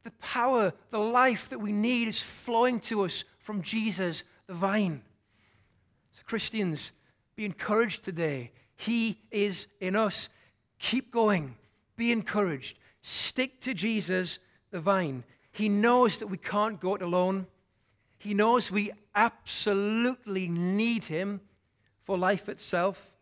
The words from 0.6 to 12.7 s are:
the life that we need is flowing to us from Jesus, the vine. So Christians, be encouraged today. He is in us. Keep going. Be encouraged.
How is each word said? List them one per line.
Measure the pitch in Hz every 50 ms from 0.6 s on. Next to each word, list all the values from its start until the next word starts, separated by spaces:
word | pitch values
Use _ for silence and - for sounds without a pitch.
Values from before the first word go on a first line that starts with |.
| 208 180 - - _ _
the | - 214
life | 214 226 240 247 254 262 226 - - -
that | 262 240
we | 208 208 208
need | 208 220 240 254 240 233
is | 226 - -
flowing | - - - - - 247 233 226 247 254 247 220
to | - - 233 208 196
us | 170 - - - _ _ _
from | - - 214 202
Jesus, | 165 - - 226 214 220 180 175 190 175 160 - - _ _ _ _
the | - 185
vine. | 170 190 190 196 220 202 175 151 135 - _ _ _ _ _ _ _ _ _ _ _ _ _ _ _ _ _ _ _ _ _ _
So | - _
Christians, | - 226 214 - - - 220 202 175 156 143 - - _ _ _ _ _ _ _ _ _
be | - 214
encouraged | 202 - - - - 208 220 240 214 160 - -
today. | - 180 165 165 156 143 131 120 120 _ _ _ _ _
He | - - 214 233 233 226 226 196 - _ _
is | - 208 196 208 180 165 - _ _ _
in | 190 185 190
us. | 214 226 202 - - - - _ _ _ _ _ _ _ _ _ _
Keep | - - - 262 262 -
going. | - 233 220 214 202 175 147 131 120 - _ _ _ _ _ _ _
Be | - 233 233 233
encouraged. | 226 - - - 208 202 175 151 123 - -